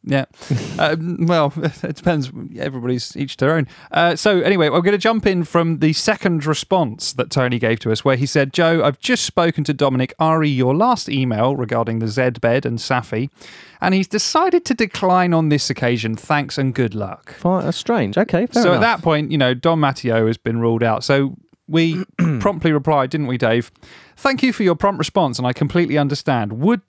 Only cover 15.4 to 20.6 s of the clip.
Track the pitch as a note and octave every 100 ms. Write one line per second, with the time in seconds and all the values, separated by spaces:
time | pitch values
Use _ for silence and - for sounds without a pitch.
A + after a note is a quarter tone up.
15.4 | D#3 D3 - B2+ B2 A#2+ A2 A2 - D3
16.4 | C#3 - C3+ B2 A#2+ G#2+ G2 - - -
17.4 | F3 F#3 C#3+ - - A#3 G#2 G#2 A3 F3
18.4 | A#3+ A#3+ G3+ F3 A#3 F#3 E3 D3+ D3+ D3+
19.4 | B2+ B2 E3 E3 C#3+ C3 B2+ A2+ A2 A#2
20.4 | - A#2